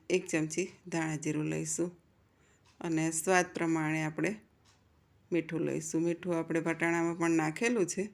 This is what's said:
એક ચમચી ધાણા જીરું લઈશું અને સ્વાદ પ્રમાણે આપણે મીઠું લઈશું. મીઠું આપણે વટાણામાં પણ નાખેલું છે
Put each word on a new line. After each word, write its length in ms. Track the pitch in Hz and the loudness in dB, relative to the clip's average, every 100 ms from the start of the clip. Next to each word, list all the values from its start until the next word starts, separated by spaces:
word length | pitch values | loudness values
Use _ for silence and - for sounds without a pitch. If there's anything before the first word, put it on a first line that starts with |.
| - 180 | -2 0
એક 80 | 180 | 2
ચમચી 360 | 160 156 170 185 - 180 | 0 0 -2 -4 -8 -4
ધાણા 320 | 170 160 156 | -2 0 -2
જીરું 260 | 156 151 156 | -2 0 -2
લઈશું 360 | 156 160 - 175 175 _ _ _ _ _ _ _ - 175 | -2 -2 -2 -4 -6 _ _ _ _ _ _ _ -12 -4
અને 180 | 160 160 | 0 0
સ્વાદ 360 | 165 185 180 180 - | 0 4 4 4 0
પ્રમાણે 440 | 165 160 156 156 156 | 0 2 0 0 -2
આપણે 260 | 156 170 214 - _ - _ _ _ _ _ _ | -2 -2 -4 -12 _ -20 _ _ _ _ _ _
મીઠું 340 | 170 160 165 147 | -2 0 -2 -2
લઈશું. 360 | 147 156 160 170 | -2 -2 0 0
મીઠું 320 | 170 185 165 | -2 -2 -2
આપણે 220 | 160 160 165 | 0 -2 0
વટાણામાં 520 | 160 170 170 170 170 | 0 2 2 0 0
પણ 180 | 170 165 | 2 4
નાખેલું 500 | 156 156 233 233 160 | 2 0 0 2 0
છે 100 | - 208 | -2 -6